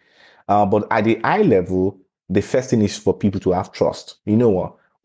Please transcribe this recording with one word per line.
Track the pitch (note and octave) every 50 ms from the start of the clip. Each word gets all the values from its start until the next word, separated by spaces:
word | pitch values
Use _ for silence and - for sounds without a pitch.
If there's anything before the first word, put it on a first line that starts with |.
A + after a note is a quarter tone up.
| _ _ _ _ - - _ _ _ -
Uh, | G2+ G#2 G#2
but | F#2+ A2 G#2+ G#2+ -
at | A2+ A2+ G#2
the | A2+ A2 - -
high | C3+ E3+ G#3 G#3+
level, | D#3+ G#2+ F#2+ F2+ - F#2 F#2 F#2 G2 - - _ _ _ _ _
the | - F#2 G#2
first | G2 - - C3 B2+ -
thing | C3 A2+
is | G#2 G2 -
for | - - G2 F#2
people | - - G2+ F#2+ F#2+
to | - F#2 F2+
have | F#2 F#2+ -
trust. | - - G2 D2+ - - - - - _ _
You | G#2 G#2
know | A2+ B2 A2+
what? | F#2+ F2+ F2 F2 - _ _ _ _ _ -